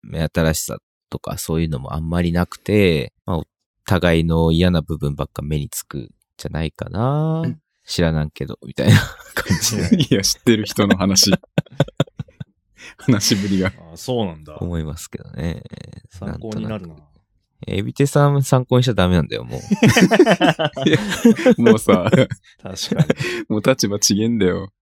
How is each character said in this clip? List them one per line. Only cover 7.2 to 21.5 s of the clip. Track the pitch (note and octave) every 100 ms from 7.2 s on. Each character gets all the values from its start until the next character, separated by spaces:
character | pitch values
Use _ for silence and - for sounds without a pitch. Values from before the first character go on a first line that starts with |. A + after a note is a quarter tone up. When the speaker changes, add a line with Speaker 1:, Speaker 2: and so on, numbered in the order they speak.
| D#3+ D#3+
Speaker 2:
う | D#3+
ん。 | D#3+ _ _ -
Speaker 1:
知 | -
ら | E2
な | D#2
ん | D2+
け | -
ど、 | C#2 - -
み |
た | - D#2
い |
な | G#2 - - -
感 | - - F3+
じ。 | - A#2 E2 G3
Speaker 2:
<laughs> | C#3+
い | A2
や、 |
知 | F#2+ -
っ |
て | - G#2+
る |
人 | G#2 - G2+
の | F#2+
話。 | G2 F#2+ - F2+ _ - - - - _ -
<laughs> | _ - _ - _ _ _ - -
話 | - A2 - G#2+
し |
ぶ | G2+
り | F#2+
が。 | F#2 - E2
Speaker 3:
あ、 | E2
そ | - B2
う | G2+
な |
ん | D#2+
だ。 | D2 D2+
Speaker 1:
思 | F2+ E2+
い |
ま | D#2 D#2
す | -
け | -
ど | -
ね。 | - E2 - - - - - -
Speaker 3:
参 | - - A#2+
考 | A2
に | A2 A2
な | G#2+
る | E2+
な。 |
Speaker 1:
ん | D2+
と |
な | _
く。 | _ _ _ _ _ -
エ | F#2+
ビ | A2+
テ | - C#3
さ | D3+ C#3+
ん | C#3+
参 | C3+ B2+
考 | B2 B2+
に |
し | B2
ち |
ゃ |
ダ | G2 F2+
メ |
な | F2+
ん | C#2+
だ | A1
よ、 |
も | A#1+ A#1+
う。 |
Speaker 2:
<laughs> | - G3+ A3+ A#3+ F#3+ A3+ C4+ F#3 F3+ E3 D#3 - C#3
い |
や、 | D#3 G#3 F3+ A#3 A3 C4+